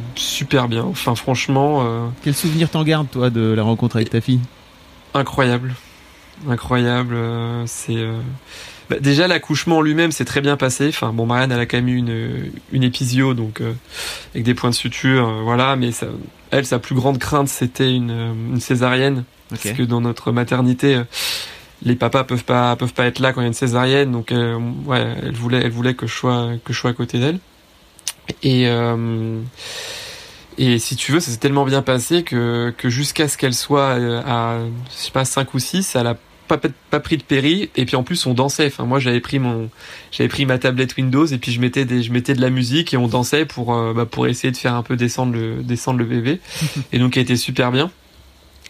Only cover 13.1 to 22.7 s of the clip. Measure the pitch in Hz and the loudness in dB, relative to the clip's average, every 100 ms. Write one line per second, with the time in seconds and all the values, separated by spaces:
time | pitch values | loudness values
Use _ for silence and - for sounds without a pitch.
13.1 | 127 135 120 110 107 117 117 - - - | 2 2 2 -2 -4 -6 -6 -10 -12 -10
14.1 | - - 139 117 123 123 120 127 - 135 | -10 -10 -2 0 2 2 0 -2 -2 2
15.1 | 131 117 110 113 120 131 135 120 113 113 | 4 2 0 0 2 2 2 0 -2 -6
16.1 | 110 - - - 131 131 123 - 131 127 | -8 -12 -18 -2 0 2 -2 -2 0 2
17.1 | 135 - 147 139 - 123 - 131 127 120 | 0 0 0 0 -2 -4 0 0 2 0
18.1 | 117 117 113 117 123 - 127 123 127 135 | -2 -4 -4 -2 -2 0 2 2 4 2
19.1 | 135 123 - - 110 104 127 123 120 120 | 0 -4 -12 -14 -8 -4 0 0 2 0
20.1 | 117 - 120 120 127 127 123 143 127 120 | -2 0 0 2 2 2 4 4 4 0
21.1 | - - - - - - - - 123 117 | -6 -6 -6 -8 -16 -20 -6 0 0 2
22.1 | 135 127 123 - 123 123 | 0 0 -2 0 2 2